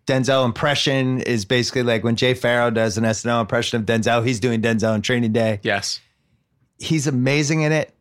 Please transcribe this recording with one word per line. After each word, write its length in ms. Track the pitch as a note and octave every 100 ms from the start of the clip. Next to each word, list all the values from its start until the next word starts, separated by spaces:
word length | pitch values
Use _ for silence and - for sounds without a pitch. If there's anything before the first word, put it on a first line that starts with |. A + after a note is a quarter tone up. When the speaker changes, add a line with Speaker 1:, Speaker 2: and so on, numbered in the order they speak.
| -
Speaker 1:
Denzel 380 | C3 C3 C3+
impression 800 | B2+ - D3 C#3+ - C3+ C3 B2+
is 240 | - A#2 G2
basically 380 | B2 A#2 C3
like 200 | A#2+ A2+
when 140 | A2+ A#2
Jay 160 | B2+
Farrow 360 | B2 A#2+ A#2+ A#2+
does 280 | A2+ A2+ G#2
an 80 | A2+
S 200 | A2 A#2+
N 60 |
L 80 | A#2
impression 400 | G#2+ A#2+ A#2 A#2
of 60 | G#2+
Denzel, 400 | A2+ A2 A#2 A#2
he's 160 | A#2
doing 200 | B2 A2+
Denzel 320 | A2+ A2+ A2 G#2+
in 60 |
Training 300 | G2+ B2 A#2
Day. 280 | A2+ A2+ G#2
Speaker 2:
Yes. 380 | A2+ G2+ - - - _ _ _ _ _ _ _
Speaker 1:
He's 300 | - D#3+ C#3+
amazing 540 | B2+ C3 C#3+ C#3+ D#3+
in 100 | D3+
it. 220 | D#3 - _